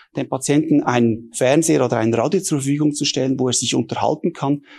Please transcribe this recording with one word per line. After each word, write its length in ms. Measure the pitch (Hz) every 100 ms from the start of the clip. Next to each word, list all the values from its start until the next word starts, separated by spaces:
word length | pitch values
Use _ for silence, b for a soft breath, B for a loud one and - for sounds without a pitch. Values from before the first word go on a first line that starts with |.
| B
dem 140 | - 127
Patienten 560 | 127 - 147 156 147
einen 480 | 127 123 117 113 -
Fernseher 500 | - 127 151 160 147
oder 120 | 123 120
ein 180 | 113
Radio 240 | 113 127 190
zur 200 | 190 147
Verfügung 340 | 135 143 151
zu 120 | 143
stellen, 360 | 143 139 131 131
wo 80 | 127
er 60 |
sich 200 | 117 120
unterhalten 580 | 131 113 117 104 156 185
kann. 300 | - 139 143 B